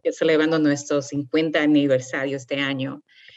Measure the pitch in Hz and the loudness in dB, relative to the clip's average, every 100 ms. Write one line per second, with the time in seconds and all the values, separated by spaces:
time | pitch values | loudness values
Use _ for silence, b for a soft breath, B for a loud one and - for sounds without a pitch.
0 | 165 - 165 156 156 160 147 143 - 147 | -4 0 2 4 4 2 2 0 -2 -4
1 | 135 143 135 156 160 160 151 147 143 131 | -2 -6 -2 -2 0 2 4 4 4 0
2 | 127 147 139 135 127 139 139 135 135 135 | -2 -6 -4 -6 -6 -4 -4 -4 -6 -10
3 | - B B | -18 B B